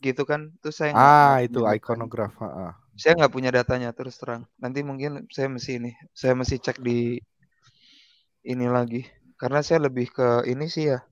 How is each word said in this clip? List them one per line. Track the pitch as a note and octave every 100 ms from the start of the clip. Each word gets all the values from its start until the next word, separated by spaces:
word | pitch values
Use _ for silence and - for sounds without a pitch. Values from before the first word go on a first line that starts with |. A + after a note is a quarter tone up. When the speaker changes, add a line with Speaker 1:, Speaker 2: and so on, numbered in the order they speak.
| C3+
Speaker 1:
gitu | B2+ C#3+
kan, | D3 D#3 E3+
itu | D3+ -
saya | D3+ C3
nggak, |
Speaker 2:
Ah, | C#3 D3
Speaker 1:
nggak | C#3+ C3 B2
Speaker 2:
itu |
Speaker 1:
punya | B2 A2
datanya. | G#2+
Speaker 2:
ikonograf, | - A#2 A#2 A2+ G#2+ -
heeh. | G#2 C#2 F2+ - _ -
Speaker 1:
Saya | D#3 E3+
nggak | C#3+ C3
punya | B2+ B2
datanya | B2 B2+ A#2+ A#2
terus | C3 -
terang. | B2 A#2 A#2+ -
Nanti | B2 C3 C#3+
mungkin | C3+ C#3+ C#3+ - -
saya | C3+ B2
mesti | - B2
ini, | A#2+ A#2 D3+ -
saya | C3 B2+
mesti | B2 C3 -
cek | - B2
di | A#2+ A#2+ A#2+ _ _ _ _ _ _ _ _ _ _ _ _ B2
ini | B2+ B2 B2
lagi. | A#2+ A#2 B2 _ _ -
Karena | B2 D3 D3
saya | E3 C#3+
lebih | B2+ A#2+ -
ke | B2 A#2+ B2
ini | C3 D#3
sih | D#3+ D3+
ya. | B2+ -